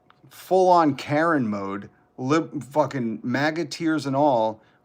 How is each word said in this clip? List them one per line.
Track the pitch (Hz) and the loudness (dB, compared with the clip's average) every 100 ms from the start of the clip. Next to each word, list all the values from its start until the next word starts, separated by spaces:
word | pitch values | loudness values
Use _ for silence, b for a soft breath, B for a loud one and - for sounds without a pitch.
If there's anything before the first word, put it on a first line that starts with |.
| _ _ - | _ _ -20
full-on | - - 185 185 175 156 135 | -20 0 2 6 6 4 0
Karen | - 147 165 156 113 | -2 0 2 0 0
mode, | 104 98 101 - b b - | -4 -6 -8 -12 b b -12
lib-, | 127 156 165 160 | -2 0 0 -8
fucking | - 151 135 135 117 110 | -6 -2 -2 -2 -6 -6
maga | 131 127 151 160 | -4 -2 -2 -2
tears | 151 - 165 156 139 | -6 -4 -4 -2 -2
and | 135 | 0
all, | 151 123 110 107 b b | 2 2 0 -4 b b